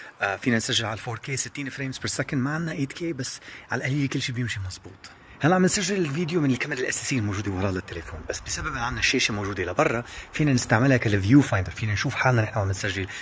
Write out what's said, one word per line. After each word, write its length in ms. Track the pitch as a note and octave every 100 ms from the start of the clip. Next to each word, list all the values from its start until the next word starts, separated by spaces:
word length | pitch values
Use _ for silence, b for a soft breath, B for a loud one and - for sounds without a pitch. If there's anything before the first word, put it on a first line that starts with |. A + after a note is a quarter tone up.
| B -
آه، 140 | G2+ F#2+
فينا 220 | C3 A#2
نسجل 280 | - A2+ A2
على 80 |
الفور 260 | G#2+ - A2+
كي 180 | - C3+
ستين 320 | - - C3+
فريمز 280 | - C3+ B2+
بير 100 | A#2+
سكند، 340 | - C3+ C#3+
ما 80 | C3
عندنا 220 | D#3 E3
ايت 220 | D#3+ C3+
كي، 200 | - E3+
بس 260 | C3+ B2+ - B B B
على 80 | A#2+
القليله 280 | C3 C#3+ C3+
كل 140 | C#3+
شيء 140 | - A#2+
بيمشي 240 | A#2+ G#2+ F#2+
مزبوط. 440 | - - - - - B B
هلا 160 | D3 F#3
عم 100 | F#3
نسجل 320 | - F3+ G3+
الفيديو 440 | E3 D3 E3+ F3
من 100 | C#3+
الكاميرا 280 | A#2+ D3 C3
الاساسيه 400 | B2+ - - C3+
الموجوده 320 | G#2 G2 G#2
وراء 200 | F#2+ G2
للتليفون، 480 | F#2 - F2 E2 D#2+ E2
بس 120 | - -
بسبب 320 | - D#3+ C3+
عنا 220 | A#2+ A#2
الشاشه 340 | - C3 -
موجوده 300 | G#2+ G2+ G2+
لبرا، 400 | F2 F2+ D3+ A2+ A#2+ B B
فينا 220 | - D3+
نستعملها 440 | B2+ - A2 C3+ B2+
كالفيو 440 | A2 G2+ G2 C#3+
فايندر، 300 | C3 G2+ F2+
فينا 220 | - A2
نشوف 220 | G2+ C#3+ -
حالنا 260 | C3 B2
نحن 180 | G#2+ A2+
عم 100 | G2
نسجل 380 | G2 G#2 F#2+ F#2+ B